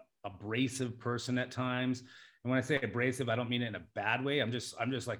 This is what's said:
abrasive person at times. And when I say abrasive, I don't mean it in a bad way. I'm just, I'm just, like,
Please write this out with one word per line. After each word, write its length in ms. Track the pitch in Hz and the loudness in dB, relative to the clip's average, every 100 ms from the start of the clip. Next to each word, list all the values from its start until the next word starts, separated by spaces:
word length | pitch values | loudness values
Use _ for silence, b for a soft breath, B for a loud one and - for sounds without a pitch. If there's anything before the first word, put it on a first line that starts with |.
| - _ | -14 _
abrasive 760 | 101 95 104 113 131 127 127 110 | -10 -8 -2 2 2 0 -4 -2
person 380 | 123 120 123 127 | -2 -2 0 0
at 140 | 127 | 0
times. 500 | - 127 123 127 123 B B B B | -2 0 0 0 -2 B B B B
And 80 | 123 | 0
when 60 | 127 | 2
I 40 | |
say 180 | 120 143 | 2 0
abrasive, 460 | 117 120 127 131 120 | 2 2 2 2 0
I 80 | 113 | 0
don't 140 | 117 | 2
mean 120 | 120 | 0
it 60 | 117 | 0
in 80 | 98 | -4
a 100 | 82 | -8
bad 300 | 104 104 123 | -2 2 2
way. 160 | 135 143 | 2 2
I'm 120 | 113 | 2
just, 240 | 120 - - | 0 -4 -2
I'm 120 | 117 | 0
just, 160 | 131 | 0
like, 120 | 123 | -2